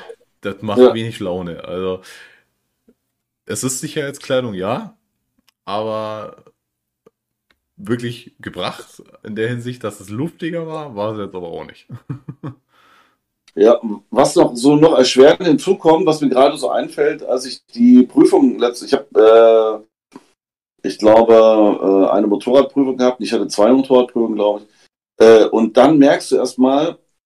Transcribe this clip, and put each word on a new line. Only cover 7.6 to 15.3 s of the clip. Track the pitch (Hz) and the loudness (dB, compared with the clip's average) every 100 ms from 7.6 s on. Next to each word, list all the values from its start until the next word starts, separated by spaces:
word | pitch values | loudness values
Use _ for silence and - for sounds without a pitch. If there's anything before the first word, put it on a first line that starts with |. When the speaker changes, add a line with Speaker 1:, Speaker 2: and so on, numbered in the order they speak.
| _ _ | _ _
Speaker 1:
wirklich | 101 120 120 120 - _ | -10 -10 -10 -16 -20 _
gebracht | - 90 95 - - - _ _ | -20 -14 -12 -12 -18 -20 _ _
in | 107 107 | -16 -10
der | 110 | -8
Hinsicht, | 123 120 123 107 | -8 -12 -12 -14
dass | - | -14
es | 95 | -14
luftiger | 107 165 - 165 170 160 | -10 -10 -10 -12 -12 -12
war, | 160 147 104 | -14 -14 -10
war | 107 | -8
es | 110 | -8
jetzt | 98 92 | -12 -14
aber | 87 | -14
auch | 82 78 | -14 -16
nicht. | - _ 123 - | -20 _ -20 -16
<laughs> | 131 - - 147 - _ _ _ _ _ _ _ _ _ - | -18 -18 -18 -18 -20 _ _ _ _ _ _ _ _ _ 0
Speaker 2:
Ja, | 107 117 110 104 _ | 2 2 -2 -14 _
was | 113 147 175 | -2 0 0
noch | 151 120 | -2 0
so | 135 147 | 0 4
noch | 160 135 | 4 2
erschwerend | 127 127 139 | 2 4 4